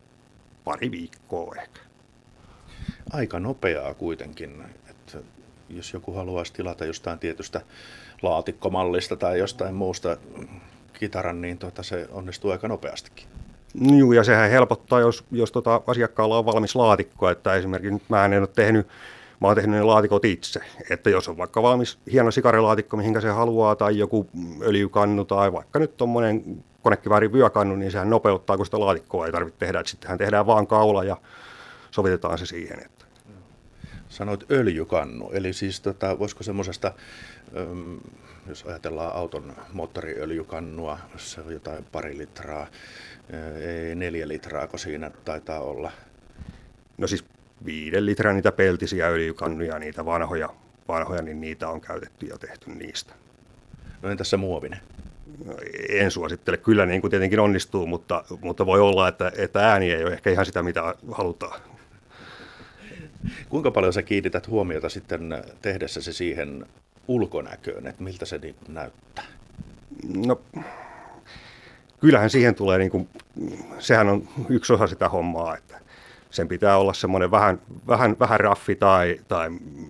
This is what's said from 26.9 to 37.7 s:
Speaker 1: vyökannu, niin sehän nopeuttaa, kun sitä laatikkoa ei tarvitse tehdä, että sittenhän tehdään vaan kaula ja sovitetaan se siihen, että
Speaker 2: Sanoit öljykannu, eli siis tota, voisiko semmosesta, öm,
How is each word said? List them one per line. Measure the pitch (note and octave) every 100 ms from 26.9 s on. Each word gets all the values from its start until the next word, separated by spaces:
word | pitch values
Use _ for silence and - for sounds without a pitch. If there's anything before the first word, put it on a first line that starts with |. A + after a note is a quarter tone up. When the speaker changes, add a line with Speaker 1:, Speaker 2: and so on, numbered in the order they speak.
| G2+ G#2 G#2 G#2+
Speaker 1:
vyökannu, | B2 A2+ - G2+ G2
niin | F#2+
sehän | G2 F#2+
nopeuttaa, | A2+ A2 F#2+ - F#2+
kun | F#2
sitä | G#2+
laatikkoa | G2 F2 - F#2 E2
ei |
tarvitse | E2+ E2+ -
tehdä, | F#2 F2+
että | -
sittenhän | - - F2+
tehdään | G2+ G#2 G#2
vaan | A2 G2+
kaula | G#2+ G#2+ G2+
ja | F#2+ F2+ - - - - - - -
sovitetaan | - F#2+ F2+ F2 E2
se | F2
siihen, | E2+ F2 -
että | - _ _ _ - G2+ - _ - - - - -
Speaker 2:
Sanoit | - G#2 G2+ -
öljykannu, | C#3 A2 D#2+ - E2+ D2 A#1 G#1
eli | F#2+ F#2+
siis | F#2 G2 F#2
tota, | G2+ F#2+ F#2+ F#2
voisiko | G#2 -
semmosesta, | G#2+ G2 F#2+ F2 G2 - - - - - - -
öm, | E2+